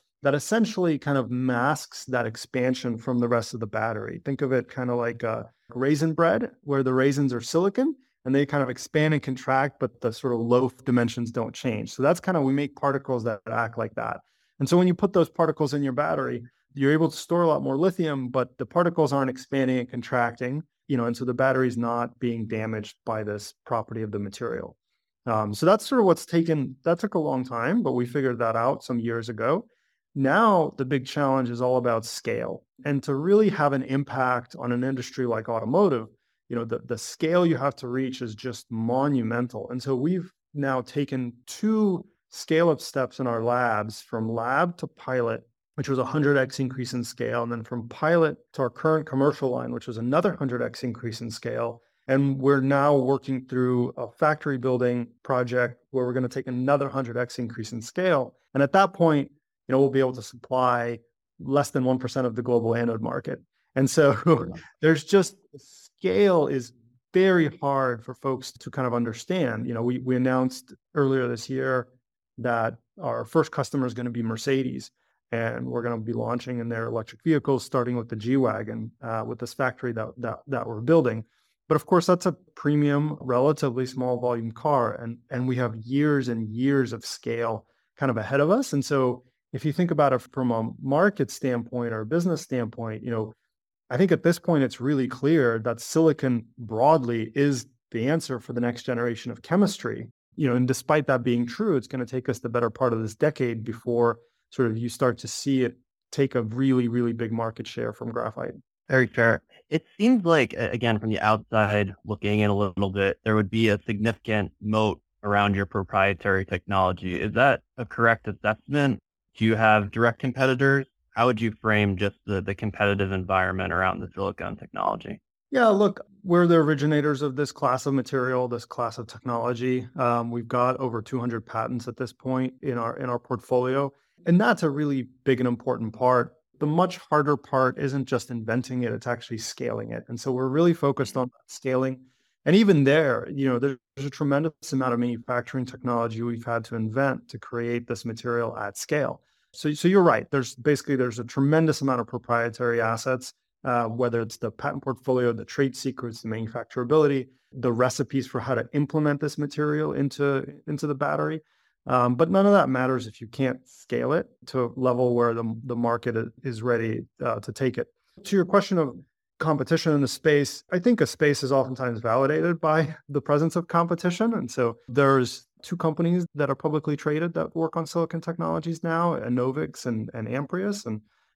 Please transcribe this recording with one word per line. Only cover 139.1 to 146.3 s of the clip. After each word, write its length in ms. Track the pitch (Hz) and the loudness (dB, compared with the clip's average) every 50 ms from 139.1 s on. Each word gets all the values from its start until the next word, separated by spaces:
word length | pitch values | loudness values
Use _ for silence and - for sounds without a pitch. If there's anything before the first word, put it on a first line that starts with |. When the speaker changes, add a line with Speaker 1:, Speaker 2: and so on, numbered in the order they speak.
| 120 117 - - 120 110 | -6 -6 -6 -10 -10 -10
Speaker 1:
scaling 540 | - - - - 127 117 113 110 110 113 | -10 -10 -10 -8 -6 -6 -6 -6 -8 -8
it. 120 | 110 117 - - | -10 -10 -10 -10
And 100 | 120 117 | -12 -8
so 140 | - 139 | -4 -4
we're 160 | 127 127 131 131 | -2 -2 -2 0
really 260 | 131 156 170 175 165 | 2 4 4 4 4
focused 420 | - - 143 131 - 131 - - | 2 0 0 0 0 -4 -4 -4
on 140 | 131 127 127 - _ _ | -4 -4 -4 -6 _ _
scaling. 540 | - - - - 131 127 127 131 131 131 127 - _ _ _ _ _ _ _ - | -20 -16 -8 -4 -2 0 0 0 -2 -4 -8 -14 _ _ _ _ _ _ _ 2
And 120 | 151 170 | 6 6
even 280 | 208 226 202 185 143 139 | 8 8 8 6 6 6
there, 440 | 139 139 160 156 139 117 113 - - | 6 6 6 6 4 2 0 -2 -6
you 180 | - 139 135 131 | -4 0 0 2
know, 100 | 123 120 | 2 2
there's 200 | 131 143 131 - _ _ _ - | 0 0 -2 -4 _ _ _ -10
a 120 | 135 143 | -8 -8
tremendous 640 | - - 156 139 139 143 156 160 - _ - - | -4 -2 0 2 2 2 0 -2 -4 _ -8 -4
amount 220 | 147 135 131 127 120 | -2 -2 0 0 0
of 60 | 120 | 0
manufacturing 640 | 120 123 120 117 - - 123 123 123 - - 131 123 | 0 -2 -4 -4 -6 -4 -4 -4 -4 -4 -6 -6 -6
technology 560 | 127 123 - 127 127 120 117 117 113 110 113 | -6 -8 -8 -4 -2 -2 0 -2 -2 -4 -4
we've 220 | 117 120 | -6 -6